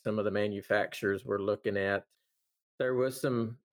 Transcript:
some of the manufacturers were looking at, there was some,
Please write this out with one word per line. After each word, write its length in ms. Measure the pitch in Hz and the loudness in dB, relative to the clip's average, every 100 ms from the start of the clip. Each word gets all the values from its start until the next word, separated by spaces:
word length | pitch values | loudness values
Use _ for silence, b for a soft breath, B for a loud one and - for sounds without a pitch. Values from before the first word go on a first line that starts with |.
some 160 | 110 107 | -4 0
of 60 | 101 | 0
the 60 | |
manufacturers 960 | 104 104 98 - 104 85 - 101 98 - | 0 0 -2 0 0 0 -2 0 -2 -2
were 160 | 101 | -2
looking 360 | 98 104 110 101 | 0 0 0 0
at, 260 | 98 101 - _ _ _ _ _ _ - | 0 0 -2 _ _ _ _ _ _ -4
there 160 | 127 127 | 0 2
was 240 | 131 131 | 0 0
some, 380 | 143 120 113 117 _ | 0 0 -2 -6 _